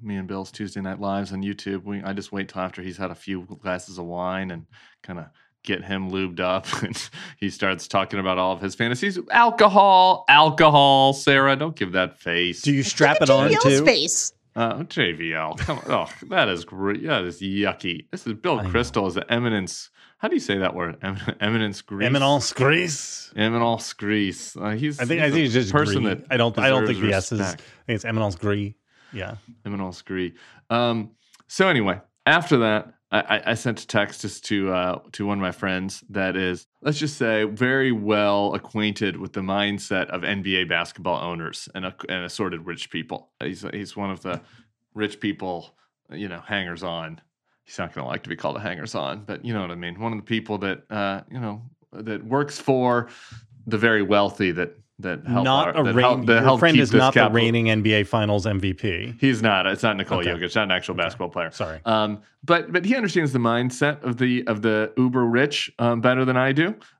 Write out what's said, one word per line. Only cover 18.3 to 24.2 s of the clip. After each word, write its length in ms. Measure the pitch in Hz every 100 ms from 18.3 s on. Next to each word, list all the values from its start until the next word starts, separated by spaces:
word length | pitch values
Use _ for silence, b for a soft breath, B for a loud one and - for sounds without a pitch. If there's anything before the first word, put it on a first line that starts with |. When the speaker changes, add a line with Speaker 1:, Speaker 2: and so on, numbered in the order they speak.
Speaker 1:
Bill 260 | 110 180 131
Speaker 2:
I 40 |
know. 60 | 95
Speaker 1:
Kristol 380 | 107 123 113 95
is 80 | 90
the 140 | -
eminence. 560 | 117 120 107 90 - - b b b
How 100 | 214
do 60 | 330
you 40 |
say 200 | - 98
that 140 | 92
word? 240 | 90 85 82
Em-, 160 | 95 98 -
<laughs> 100 | -
eminence 400 | 104 113 107 98
grise? 240 | - 101 117
Speaker 2:
Eminence 480 | 139 135 143 -
grise. 800 | - 131 160 175 139 - - - -
Speaker 1:
Eminence 580 | 107 117 117 113 -
grise. 640 | - 104 107